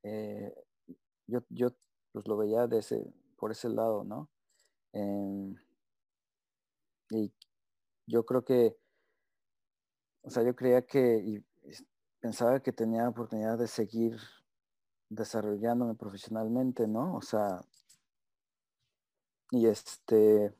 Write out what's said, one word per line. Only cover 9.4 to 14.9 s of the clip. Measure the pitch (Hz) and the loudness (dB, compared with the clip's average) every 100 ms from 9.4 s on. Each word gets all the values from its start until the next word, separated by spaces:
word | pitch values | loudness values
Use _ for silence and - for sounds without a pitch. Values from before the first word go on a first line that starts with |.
| _ _ _ _ _ _ _ _ | _ _ _ _ _ _ _ _
o | - | -6
sea, | 123 | 0
yo | 120 123 | 0 2
creía | 127 123 123 | 4 4 4
que, | 143 123 113 | 2 4 4
y, | 101 104 | 0 -8
y | - _ 71 - - _ _ _ | -12 _ -20 -20 -20 _ _ _
pensaba | 120 107 120 131 | -8 0 2 2
que | 135 | 0
tenía | - 113 113 120 | -2 -2 0 -2
oportunidad | 113 113 110 110 113 | -4 -8 -4 -2 -2
de | 113 | -2
seguir | - 104 113 113 113 - _ _ _ _ _ _ | -2 -4 0 -2 -2 -18 _ _ _ _ _ _